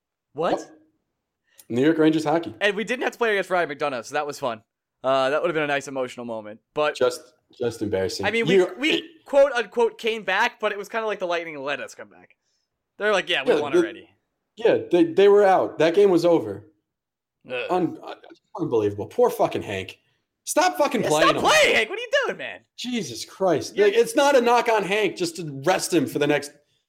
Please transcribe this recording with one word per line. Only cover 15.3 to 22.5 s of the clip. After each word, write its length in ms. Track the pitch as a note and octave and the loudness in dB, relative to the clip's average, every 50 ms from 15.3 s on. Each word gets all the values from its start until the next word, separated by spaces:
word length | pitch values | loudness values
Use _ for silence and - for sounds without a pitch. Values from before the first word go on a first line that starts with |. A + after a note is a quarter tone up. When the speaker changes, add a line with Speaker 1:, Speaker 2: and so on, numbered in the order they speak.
| G3+ G3+ G#3 | 8 6 6
Speaker 2:
out. 340 | F#3+ F#3+ E3 A#2+ G2+ - - | 6 4 4 2 0 -2 0
That 160 | D3+ E3 E3 | 0 2 4
game 160 | G3 G#3 G3+ | 4 4 6
was 140 | F3+ D#3+ D3 | 6 4 4
over. 440 | F3 E3+ D3+ A#2 G#2+ G2 G2 - - _ _ _ _ _ _ _ _ _ _ _ _ _ _ _ - | 4 2 2 0 -2 -10 -12 -14 -20 _ _ _ _ _ _ _ _ _ _ _ _ _ _ _ -10
Speaker 1:
Ugh. 160 | B2 B2 A#2+ G2+ | -8 -8 -6 -4
Speaker 2:
Un-, 280 | F3 F#3 F3 D#3 - - - | -2 -2 -2 -2 -4 -8 -14
uh, 120 | - - - _ - - _ _ _ - G3+ | -16 -18 -18 _ -20 -20 _ _ _ -10 -8
unbelievable. 480 | E3 D3+ B2 A2+ G#2 G#2 G2+ G2+ G2 | -6 -2 0 0 0 0 -2 -4 -10
Poor 220 | - - - B3 A3+ | -8 0 2 2 2
fucking 320 | - - - - - G#2 - | 2 0 -2 -2 -2 -4 -6
Hank. 360 | - G2+ F#2+ F#2 - - _ _ _ _ _ _ _ _ _ - | -6 -6 -8 -8 -10 -12 _ _ _ _ _ _ _ _ _ -10
Stop 320 | - - D4 E4 F4+ F4+ | -6 -2 0 0 0 2
fucking 260 | F4 D4 C4+ C#4 A3+ - | 0 -2 -2 0 -2 -2
Speaker 1:
Yeah, 60 | - | 0
Speaker 2:
playing 200 | D3+ D3+ - - | 2 2 4 2
Speaker 1:
stop 80 | - | 2
Speaker 2:
him. 60 | - - | 2 2
Speaker 1:
playing, 320 | F4+ D5+ D#5 D5 - - | 2 4 4 4 4 2
Hank. 120 | A#3+ A3 G#3+ | 0 -2 -2
What 80 | F4+ A4 | -6 -10
are 40 | B4 | -8
you 80 | A#4+ A#4 C#5+ B4+ | -4 -2 -2 -2
doing, 100 | G4 F#3 F3 | -2 -6 -8
man? 220 | C3+ A#2 | -10 -14